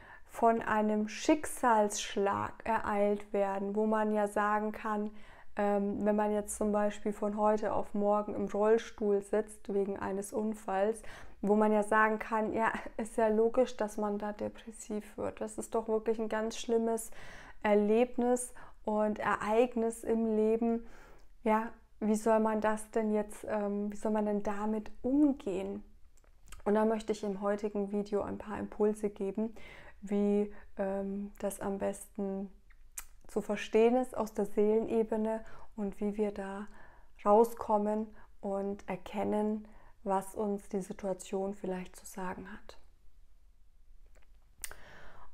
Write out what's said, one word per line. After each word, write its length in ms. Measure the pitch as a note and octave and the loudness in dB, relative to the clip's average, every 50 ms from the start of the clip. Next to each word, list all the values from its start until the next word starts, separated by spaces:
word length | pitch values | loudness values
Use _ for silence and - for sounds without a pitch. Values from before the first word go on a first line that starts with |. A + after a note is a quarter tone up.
| - - - - - | -16 -16 -18 -20 -20
von 340 | - - - - A#3 A3+ A3+ | -12 -2 4 4 6 6 4
einem 480 | - - G#3+ G#3+ G#3+ G#3+ G#3+ G#3+ G#3+ G#3+ | 2 0 2 2 2 2 2 2 0 -2
Schicksalsschlag 1600 | - - - - D#4 D#4 - - - - - B3 A3+ G#3+ G#3 G#3 G#3 - - - - G#3+ G3 G3 G3+ G#3 G#3 - - - - | -4 -4 4 4 4 4 4 -6 -6 0 4 4 6 6 6 4 2 -2 -6 -4 -2 0 0 2 2 0 -2 -4 -6 -8 -4
ereilt 680 | - A3+ G#3+ - - G#3+ G3+ G3+ G#3 G#3 G3+ G3+ - | -2 -2 -2 0 0 2 2 4 4 2 0 -2 -4
werden, 440 | - G3+ G3+ G3 G3 G3 G3+ G3 G3+ | 0 0 0 0 0 -2 -4 -2 0
wo 100 | G#3+ G#3+ | 0 2
man 260 | A3 A3 G#3+ G#3+ G#3+ | 2 4 2 2 2
ja 160 | G#3+ G#3+ G#3 G#3 | 2 2 2 2
sagen 440 | G#3 G#3+ G#3 G#3 G#3+ G#3+ G#3 G#3+ | 2 0 2 2 2 0 0 -2
kann, 400 | G#3 - - A3 G#3+ G#3 G#3 G#3+ - - - - - - - - - | -4 -4 -4 -4 -2 -2 -2 -4 -6 -10 -14 -16 -16 -16 -14 -10 -2
ähm, 480 | - G#3 G3+ G#3 G3+ G3+ G3+ G3+ G3+ G3+ | 0 2 4 4 2 2 0 0 0 2
wenn 120 | G#3 G#3+ | 2 4
man 180 | G#3 G#3+ G#3 G#3 | 4 4 2 2
jetzt 240 | G#3 G#3 G#3 - - | 0 -2 -2 -2 -2
zum 140 | G#3+ G#3 | 0 2
Beispiel 420 | G3+ G#3 G#3 G#3 G#3 - - A3 G#3 | 2 2 2 2 0 -2 -2 -4 -2
von 240 | - - G#3 G#3 A3 | 0 -2 -2 0 2
heute 360 | G#3 G#3+ A3 A3 A3 G3 G3 | 4 4 4 4 2 0 0
auf 200 | F#3+ G3 - - | -2 -2 -2 0
morgen 400 | G#3 G3+ G3+ G#3 G#3 G#3 G#3 G3+ | 2 4 4 4 4 2 0 -4
im 140 | - G3+ G3+ | -4 -4 -2
Rollstuhl 760 | - G3+ G#3 G#3+ A3 A3+ A3+ - - - A3 G#3 G3+ G3 | 0 2 6 6 6 4 4 -2 -6 -2 2 2 2 2
sitzt 500 | G3 - - G#3 G#3+ G#3+ - - - - | 2 0 0 0 0 -2 -6 -14 -6 -2
wegen 280 | G3 G3+ G3 G3 G3 - | 0 0 0 0 -2 -4
eines 340 | G#3 G3+ F#3+ G3 G3 - - | -4 -4 -4 -4 -4 -4 -4
Unfalls, 720 | A3 G#3+ G#3+ G#3+ G#3+ - - F#3+ F#3+ G3 G#3+ A3 G#3+ - - - - - - - - - | -2 -2 -2 -4 -4 -4 -2 0 2 2 2 2 -2 -4 -12 -12 -10 -12 -14 -10 -2 2
wo 100 | G3 G#3 | 4 6
man 180 | G#3+ G#3+ G#3+ | 6 6 6
ja 120 | G#3+ G#3+ G3+ | 6 4 4
sagen 340 | G3+ A3 G#3+ A3 A3 A3 G#3+ | 4 6 6 6 6 4 0
kann, 360 | - - A#3 A3 A3 G#3+ - | -2 -2 0 0 0 0 0
ja, 200 | A3+ A3+ A3 - - - - - - | 0 0 0 0 -2 -8 -8 -6 -6
ist 200 | A#3 G#3+ - - | -6 -4 0 2
ja 100 | A3+ A3 | 4 4
logisch, 500 | A3 G#3+ A3+ A#3 A#3 - B3+ A#3+ - - | 6 4 4 4 4 4 2 2 2 -2
dass 200 | G#3+ G#3 G#3 - | -4 -4 -2 -4
man 200 | G#3 G#3 G#3 G#3 | -2 -2 -2 -4
da 160 | G#3+ G#3 G#3 | -4 -6 -6
depressiv 840 | G#3 G#3+ G#3 G#3 - - - G#3+ - - - G#3+ G#3 G#3 - - | -6 -6 -8 -8 -10 -16 -16 -16 -14 -10 -8 -6 -8 -8 -8 -8
wird. 260 | - G#3+ G3 F#3+ - | -6 -6 -6 -4 -6
Das 180 | A3 G#3+ - - | -8 -8 -8 -8
ist 160 | G#3+ - - | -8 -2 -2
doch 120 | A3+ A3 A3 | -2 0 0
wirklich 300 | A3 A3 G#3+ A3+ A3+ A3+ | 0 0 2 0 0 0
ein 100 | A3+ G#3+ | 0 -2
ganz 300 | A3 A3 A3 A3+ A3+ - | -2 -2 -2 -2 -4 -4
schlimmes 540 | - - A#3 A3+ A3+ A3+ A3+ A3 - - - - - - - - - - - - | -2 0 2 2 2 2 0 -2 -4 -6 -10 -10 -10 -12 -12 -14 -16 -16 -10 -2
Erlebnis 880 | - G#3+ G#3 G#3 G#3 G#3 G#3+ A3+ B3 B3 - - A#3+ B3 B3 B3 - - - - - - - - - | 2 4 6 6 6 6 6 4 4 2 2 0 2 2 2 2 0 -4 -10 -14 -14 -16 -14 -8 -4
und 360 | - G#3+ G#3+ G#3+ G#3+ G#3+ - | -2 0 2 2 0 0 0
Ereignis 840 | - G3 G3+ - F#3+ G3+ G#3+ A3+ B3 A#3+ - A#3 A3+ A3+ A3+ - - | 0 0 0 0 0 2 4 4 4 4 4 0 0 0 -2 -4 -2
im 320 | - A3+ A3+ A3+ A3+ G#3+ | 0 2 2 2 2 4
Leben. 520 | G#3+ G#3+ G#3+ A3 A3+ A#3 A#3 A#3 A#3 A#3 - - - - - - - - - - - - | 4 4 4 4 4 2 2 0 0 -2 -8 -14 -16 -16 -18 -20 -18 -18 -20 -12 -4 0
Ja, 260 | A3 G#3+ A3 A3+ A#3 - - - - - - | 2 2 2 2 -2 -8 -14 -20 -18 -10 -4
wie 160 | A3+ G#3 A3 | 0 2 2
soll 240 | G#3+ G#3+ A3+ A3 A3 | 2 4 4 4 6
man 220 | A3 A3 A3 A3 | 4 4 2 2
das 280 | G#3 G#3+ G#3+ G#3+ - - | 2 2 0 0 -4 -2
denn 240 | - A3+ A3+ G#3+ G#3+ | -2 0 0 2 2
jetzt, 320 | G#3+ G#3 G#3 G#3 - - - | 0 0 -2 -6 -10 -6 -4
ähm, 440 | G#3+ G#3+ G3+ G3+ G3+ G3+ G#3 G#3 | -2 -2 -2 -2 -2 -2 -2 -4
wie 60 | G#3 - | -4 -4
soll 140 | - A3 | -2 0
man 140 | G#3+ A3 G#3+ | 0 2 2
denn 160 | G#3 G#3 G3+ | 2 0 0
damit 480 | G3+ G#3+ G3+ G3+ G#3 G#3+ A3 A3 G#3+ - - - - | 0 -2 -2 -2 -2 -2 -2 -2 -4 -8 -8 -6 -2
umgehen? 800 | B3 C4+ C#4+ D4+ C#4+ C4 C#4 - G3+ F#3 F#3 G3 G3 G3+ G#3 G#3 - - - - - - - - - - - - - - - - | 2 4 6 6 6 4 2 -2 -4 -4 -4 -4 -4 -6 -8 -10 -14 -20 -20 -20 -20 -20 -20 -20 -20 -20 -20 -18 -16 -12 -6 0
Und 100 | G#3+ G3+ | 2 4
da 100 | G#3+ A3 | 4 4
möchte 280 | A3 A3+ G#3+ G#3+ - G#3+ | 4 2 0 0 -4 -4
ich 100 | G3+ - | -4 -2
im 180 | G#3 G3 G3 | -6 -4 -2
heutigen 500 | G3+ G3+ G#3 G#3 G#3+ G#3+ G#3 G#3 G3+ G3 | 0 0 0 0 -2 -2 -2 -2 -2 -2
Video 300 | G3+ G#3 G3+ G#3 G#3 G3+ | -2 -2 -2 0 0 -2
ein 160 | - - G3 G3+ | -2 -2 -6 -8
paar 220 | - G#3+ G3+ G#3 | -8 -8 -8 -6
Impulse 500 | G3+ G3+ - - G#3+ G#3+ G#3+ G#3+ G#3+ G3+ | -6 -6 -2 2 2 2 2 2 -2 -4
geben, 460 | G3+ - G3+ G3 G3 - A3 A#3 A3+ - - - - - - - - - | -4 -2 -4 -4 -2 -2 -2 -4 -4 -8 -14 -14 -14 -16 -18 -18 -18 -12
wie, 520 | - G3 G#3 G3+ G3+ G3+ G3+ G#3 G#3 G#3 G#3 - - - - - | -6 -2 0 2 4 4 4 2 2 0 -4 -12 -14 -12 -6 -4
ähm, 540 | G3 F#3+ G3 G3 G3 G3 G3 G3+ G3+ G3+ - - | -2 -2 -2 -2 -4 -4 -4 -6 -6 -8 -10 -6
das 220 | - G3+ G3 - | -6 -6 -6 -4
am 180 | - G3+ G3 G3 | -4 -4 -4 -2
besten 720 | G3+ G3+ G3+ - - - - - G3+ G3 F#3+ G3 G3+ F#3+ - - - - - - - - - - - - - - - - | -2 -4 -4 -6 -10 -14 -8 -6 -4 -4 -4 -4 -6 -8 -12 -18 -20 -20 -20 -20 -20 -16 -14 -14 -14 -14 -16 -18 -12 -6
zu 140 | - G#3+ | -4 -4
verstehen 540 | G#3 - G#3 G3+ - - - A3 A3+ A#3 A#3+ | -2 -2 -4 -6 -4 2 4 6 6 8 6
ist 200 | B3+ B3+ B3 - | 4 2 0 -2
aus 180 | - A3 G#3+ - | -4 -4 -4 -2
der 120 | - G3+ | -2 -2
Seelenebene 960 | G3+ - - G#3 G#3 G#3+ A3 A3+ - A#3 A3+ A3 A3 A3+ A3 G#3+ A3 A3 A3 A3 - - - - - - | 0 4 4 4 6 6 4 2 2 2 2 2 2 0 -2 0 -2 -2 -4 -6 -10 -12 -10 -10 -10 -8
und 240 | - G#3 G3 F#3+ - | -6 -4 -4 -4 -2
wie 160 | G#3 G#3 G3+ G#3 | -4 -4 -2 0
wir 140 | G#3+ G#3 | -2 -2
da 360 | G3+ G3+ G3 G3 G3 G3 G#3 - - - - - - - - - - - - | -2 -6 -8 -8 -8 -8 -10 -12 -12 -16 -16 -18 -20 -20 -20 -20 -12 -2 4
rauskommen 840 | G#3 G#3 G#3+ - D3+ - - - - A3 G#3 G3+ G#3 G#3+ G#3+ A3 A3 - - - - - - | 6 8 8 8 6 2 -4 -2 0 2 2 2 2 0 -2 -2 -6 -8 -16 -18 -18 -16 -10
und 480 | - G#3 G3 G3 G3 G3 G3+ G3+ - - | -6 -4 -4 -2 -2 -4 -4 -6 -6 -8
erkennen, 800 | F#3+ F#3 - - - G3+ G3 G3+ G#3 G#3 G#3+ G#3+ G#3+ G#3+ G#3+ - - - - - - - - | -8 -8 -8 -8 -6 -4 -2 0 0 0 0 0 -2 -4 -6 -10 -18 -20 -20 -20 -18 -10 -4
was 320 | G3+ G3 F#3+ G3 - - | -2 -2 -2 -2 -4 -6
uns 340 | - A3 G#3 G3+ G3+ - - | -4 -2 -2 -2 -4 -6 -6
die 120 | - G3 | -6 -6
Situation 720 | F#3 - G#3 - - G3 F#3 F#3 - - - F#3+ F#3+ G3 G3+ | -4 -6 -10 -8 -4 -6 -6 -6 -6 -6 -4 -4 -2 -4 -6
vielleicht 400 | - - G3 F#3 F#3 F3+ F#3 - | -6 -6 -6 -4 -6 -6 -10 -14
zu 100 | - - | -18 -18
sagen 460 | - - G3 F#3+ F3+ F#3+ G3 F#3+ F#3+ | -14 -10 -8 -6 -6 -6 -8 -10 -14
hat. 260 | G#3+ G#3+ - - - - - - - - - - - - - - - - - - - - - - - - - - - - - - - - - - - - - - - - - - - - - - - - - - - - - - | -14 -14 -14 -14 -16 -16 -16 -18 -18 -18 -18 -18 -18 -18 -20 -20 -20 -20 -20 -20 -20 -20 -20 -20 -20 -20 -20 -20 -20 -20 -20 -20 -20 -20 -20 -20 -20 -20 -20 -20 -20 -16 -14 -14 -12 -12 -14 -16 -16 -14 -12 -12 -12 -10 -12 -12